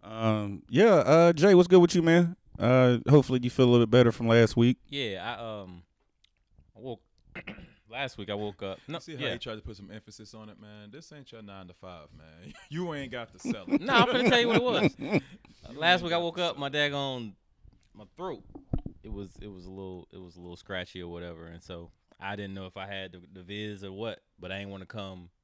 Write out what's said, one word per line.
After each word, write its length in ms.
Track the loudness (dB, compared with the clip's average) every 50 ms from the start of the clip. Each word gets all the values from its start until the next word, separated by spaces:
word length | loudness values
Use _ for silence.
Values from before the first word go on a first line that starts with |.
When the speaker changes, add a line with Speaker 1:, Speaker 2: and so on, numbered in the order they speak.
Speaker 1:
Um, 600 | _ -14 -10 -4 -2 0 0 -2 -4 -8 -10 -12 -14 _
yeah, 160 | 2 4 6 6 6
uh, 380 | 4 6 6 6 6 6 6 4
Jay, 200 | 4 6 8 8
what's 120 | 8 8 8
good 120 | 8 8
with 140 | 8 8 4
you, 60 | 2
man? 340 | 4 6 6 6 4 2 -2 _ _ _ _ -2
Uh, 420 | 0 4 4 6 6 4 4 2 2 6
hopefully 300 | 6 6 6 6 0 -2 -2
you 60 | -2
feel 160 | 2 4 4
a 40 | 6
little 140 | 6 6 4
bit 60 | 6
better 200 | 6 6 6 6
from 160 | 2 0 0 4
last 280 | 6 6 6 4 4
week. 220 | 2 2 2 2 _ _ _
Speaker 2:
Yeah, 480 | -10 -8 -8 -8 -8 -8 -10 -10 -10 -10
I, 240 | -10 -12 -12 -12
um, 220 | -14 -16 -18 -20 _ _ _ _ _ _ _ _ _ _ _ _ _ _ _ _ _ _ _
I 40 | -18
woke, 220 | -14 -14 -14 -14 _ _ _ _ _ _ _
<clears throat> 540 | -18 -16 -16 -18 -18 -20 -20 _ _ _ _
last 280 | -10 -8 -8 -8 -8 -12
week 120 | -10 -8
I 40 | -8
woke 280 | -6 -6 -8 -10 _ -10
up. 160 | -10 -10 -12 _ -14
No, 80 | -14
Speaker 3:
You 60 | -14
see 140 | -14 -14 -14 -10
how 80 | -8
Speaker 2:
yeah. 80 | -8 -8
Speaker 3:
he 60 | -8
tried 160 | -10 -14 -14
to 60 | -14
put 140 | -14 -16 -18
some 160 | -16 -18 -18
emphasis 420 | -18 -20 _ -20 -20 -20 -20 -20 -20
on 140 | -20 -20 -20
it, 100 | -20 _
man? 280 | -20 -20 -20 -20 -20 -20
This 200 | -20 -20 -20 -20
ain't 180 | -20 -20 -20 _
your 100 | -20 -20
nine-to-five, 680 | -20 -18 -18 -18 -18 -20 -20 _ -20 -18 -18 -18 -20 -20 _ -20
man. 360 | -20 -20 -20 -20 -20 -20 -20 -20
<laughs> 80 | -20 _
You 240 | -10 -10 -8 -8 -8
ain't 180 | -10 -12 -12
got 220 | -12 -12 -14 -14 _
to 60 | -14
sell 260 | -10 -8 -8 -8 -6 -4
it. 140 | -4 -4
Speaker 2:
<laughs> 40 | -2
Nah, 180 | 0 2 2 2
I'm 40 | 2
finna 220 | 2 0 2 2
tell 100 | 2 2
you 80 | 2 2
what 80 | 0 0
it 60 | 0
was. 320 | 0 -2 0 0 0 -2 -2
Speaker 3:
<laughs> 20 |
You 760 | -10 -4 -4 -4 -4 -6 -20 -20 _ -20 -20 _ _ -20 -12 -4
Speaker 2:
Last 180 | 0 2 2
Speaker 3:
ain't 80 | 2 0
Speaker 2:
week 100 | -2 -4
I 20 |
Speaker 3:
got 60 | -2 -2
Speaker 2:
woke 140 | -4 -4 -4
Speaker 3:
to 60 | -4
Speaker 2:
up, 100 | -4 -4
Speaker 3:
sell 60 | -6
Speaker 2:
my 60 | -8 -6
Speaker 3:
it. 60 | -2
Speaker 2:
daggone, 600 | -2 -2 0 -2 -4 -6 -6 -8 -8 -10 -12 -14 _ _ _ _ _ _ -20 _ _ _ _ _
my 120 | -20 -20 _ _
throat, 280 | -14 -12 -12 -12 -12 -16 -20 -20 -20 -10 _ -8 -8 -8 -10 -16 -16 _
it 80 | -14
was, 200 | -12 -12 -12 -14 -16 -18
it 100 | -18 -18
was 140 | -18 -18 -18
a 40 | -18
little, 380 | -16 -14 -14 -14 -14 -16 -18 _ _
it 40 | -20
was 160 | -20 -20 -20 -20
a 20 |
little 160 | -18 -18 -18
scratchy 460 | -18 -14 _ -10 -10 -10 -10 -12 -14 -14
or 80 | -12
whatever, 360 | -12 -12 -12 -14 -14 -16 -18 -18
and 140 | -18 -20
so 300 | -18 -16 -16 -16 -16 -20 _ _ _ _ _ _
I 140 | -12 -12 -10
didn't 180 | -10 -10 -12 -12
know 120 | -14 -14
if 100 | -14 _ -14
I 100 | -14 -12
had 240 | -12 -12 -12 -14 -16
the, 80 | -20 -20 -20 -20
the 80 | -20 -16
viz 400 | -14 -12 -10 -10 -10 -12 -12 -14
or 80 | -14
what, 300 | -12 -10 -10 -10 -10 -12 _ _ _ _
but 120 | -14 -12
I 60 | -10 -10
ain't 100 | -10 -12
wanna 160 | -14 -16 -16
come 440 | -16 -14 -14 -12 -12 -14 -16 -20 -20 _ _